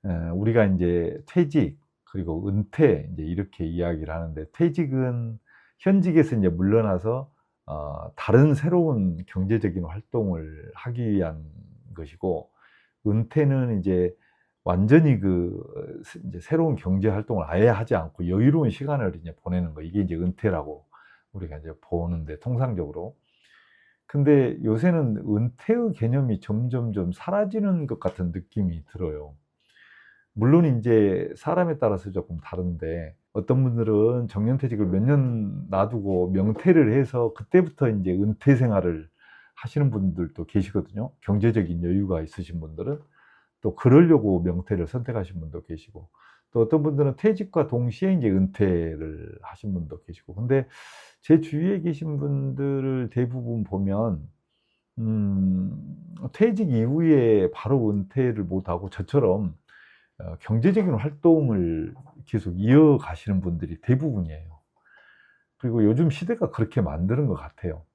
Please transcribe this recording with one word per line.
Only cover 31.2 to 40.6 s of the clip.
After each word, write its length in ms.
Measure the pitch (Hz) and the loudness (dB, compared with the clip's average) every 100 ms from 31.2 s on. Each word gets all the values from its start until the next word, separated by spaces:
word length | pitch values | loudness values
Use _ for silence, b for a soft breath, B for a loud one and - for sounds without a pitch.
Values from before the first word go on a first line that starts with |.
| 87 - | -4 -8
사람에 420 | - 170 175 147 | -4 0 0 0
따라서 320 | 113 98 95 | 0 0 -4
조금 260 | 92 - 82 | -8 -8 -12
다른데, 720 | - 90 90 82 80 85 80 - _ | -10 -6 -6 -6 -6 -8 -10 -16 _
어떤 300 | 107 95 131 | -8 0 2
분들은 640 | 131 117 110 104 110 123 117 | 2 0 2 4 4 2 -4
정년퇴직을 580 | 101 110 135 127 110 95 | -2 -2 0 -2 -2 0
몇 160 | 95 | 2
년 640 | 117 143 127 113 101 98 92 | 2 2 2 -2 -4 -8 -4
놔두고 600 | 95 107 117 98 92 90 | -2 0 -2 -2 0 0
명퇴를 600 | 95 101 110 185 165 120 | 2 0 0 4 6 6
해서 400 | 123 131 123 117 | 2 0 0 -2
그때부터 540 | - - 180 180 - 127 | -4 0 2 2 0 0
이제 220 | 104 92 | 0 0
은퇴 440 | 90 104 107 139 127 | 0 0 0 4 4
생활을 520 | 123 98 87 80 80 b b b b - | 4 2 0 -4 -10 b b b b -16
하시는 340 | 120 147 143 | -6 0 0
분들도 540 | 107 95 85 82 - 85 | 2 -2 -2 -6 -6 -2
계시거든요. 640 | 104 | -2